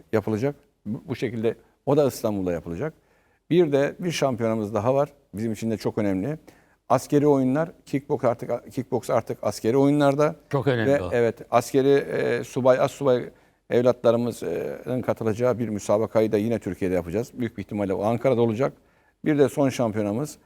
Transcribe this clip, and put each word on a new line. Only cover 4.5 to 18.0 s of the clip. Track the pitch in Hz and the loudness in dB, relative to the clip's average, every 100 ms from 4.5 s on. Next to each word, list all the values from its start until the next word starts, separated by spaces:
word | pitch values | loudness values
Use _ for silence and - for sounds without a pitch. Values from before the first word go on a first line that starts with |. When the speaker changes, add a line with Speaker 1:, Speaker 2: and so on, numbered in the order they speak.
| 113 104 | -2 -2
Speaker 1:
daha | 107 113 | -2 0
var. | 139 143 - _ | 0 0 -6 _
Bizim | 95 113 | -6 -6
için | 104 113 | -4 -4
de | 110 | -4
çok | 123 110 | -4 -2
önemli. | 104 95 117 160 - - _ _ - | 0 0 -2 -6 -12 -20 _ _ 0
Askeri | 127 - 147 147 | 0 2 2 4
oyunlar, | 139 127 139 165 - - | 4 2 0 -2 -8 -6
kickboks | 139 139 147 | -6 -4 -2
artık, | 123 120 123 120 - | 0 -2 -4 -8 -8
kickboks | - 120 120 - | -8 -4 -4 0
artık | 127 - 117 | 0 -2 -4
askeri | 110 - 110 135 | -6 -2 0 4
oyunlarda. | 139 147 139 139 151 160 - | 4 4 2 2 0 -2 -6
Speaker 2:
Çok | 143 131 | -2 0
önemli | 123 107 | 0 2
Speaker 1:
Ve | 143 | 0
Speaker 2:
o. | 90 | 0
Speaker 1:
evet, | 120 117 - - | 0 0 -2 0
askeri, | 117 - 139 135 | 0 2 2 4
e, | 139 - - 139 120 | 4 2 -2 -2 -2
subay, | 120 135 127 131 | -4 0 4 4
astsubay | 139 - 139 123 - - _ _ - | 2 0 0 0 -2 -14 _ _ -2
evlatlarımızın | 117 123 117 120 117 120 - 85 107 151 - - 127 | 2 2 2 4 2 0 -6 -6 -6 -6 -8 -6 -4
katılacağı | 107 107 110 107 123 110 | -4 -2 -2 0 0 0
bir | 113 | -4
müsabakayı | 104 - 107 107 113 110 | -4 0 0 2 2 2
da | 107 | 2
yine | 110 110 | 0 -2
Türkiye'de | 104 90 95 | -4 -4 -2
yapacağız. | 90 85 92 120 | -2 -2 -4 -6
Büyük | 127 113 - | -6 -8 -8
bir | |
ihtimalle | 98 104 98 | -8 -4 -4
o | 92 | -2